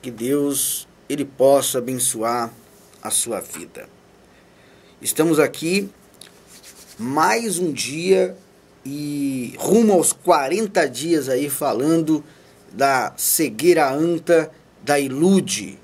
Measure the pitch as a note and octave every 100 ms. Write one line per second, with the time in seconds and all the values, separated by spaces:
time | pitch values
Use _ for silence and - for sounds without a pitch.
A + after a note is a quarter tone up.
0 | C3 A2 A#2+ C#3+ C#3+ C3+ - - - _
1 | _ C#3 C#3 - C3 C#3 B2+ C3 A#2+ B2+
2 | - A#2 A2+ A#2+ A#2 - - - - -
3 | - - A#2 G#2 - - E2+ - - _
4 | _ _ _ _ _ _ - - _ _
5 | - - D#3+ D3+ C3+ - E3 F#3+ G3 _
6 | _ _ - - - - - - - -
7 | A#2 D3 E3+ A3+ A#3 F3 F3 C3+ B2 D3+
8 | F#3 F#3 F#3 - _ _ _ _ C3+ D3
9 | D3 D3 C#3 C3 A#2 - - G#3+ A3 F#3
10 | - - - D#3+ C3+ F#3 G#3+ G3 C#3+ A#2+
11 | D#3+ D#3+ C3 C3 C#3+ - D3 A2 D3 E3
12 | D#3 D#3 - - - _ - G2+ C#3 C3
13 | A2 - - - D3 A2 E3 E3 C#3+ C#3
14 | E3 E3 - E3 D#3 - _ _ - C#3+
15 | C#3 C3 F3 G3 B2+ - F#2 -